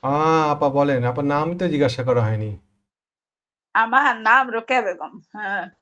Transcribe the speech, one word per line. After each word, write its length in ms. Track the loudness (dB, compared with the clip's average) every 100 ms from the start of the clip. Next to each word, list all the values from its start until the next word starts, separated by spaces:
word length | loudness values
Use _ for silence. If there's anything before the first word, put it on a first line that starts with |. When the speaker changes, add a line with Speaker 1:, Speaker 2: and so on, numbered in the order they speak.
Speaker 1:
আ, 100 | -2 0 2 2 2
আপা 180 | 0 0
বলেন, 360 | 2 2 2
আপার 200 | 0 -2
নামই 340 | 0 0 -2 -2
তো 100 | -2
জিজ্ঞাসা 340 | 2 0 0
করা 200 | 0 2
হয়নি। 360 | 2 -2 -4 -10 _ _ _ _ _ _ _ _ _ _ _
Speaker 2:
আমার 460 | -2 2 2 2 0
নাম 300 | 2 2 2
রোকেয়া 320 | -4 -2 -2
বেগম, 380 | 0 -6 -10 -16 _
হ্যাঁ। 360 | -12 -8 -8 -8 _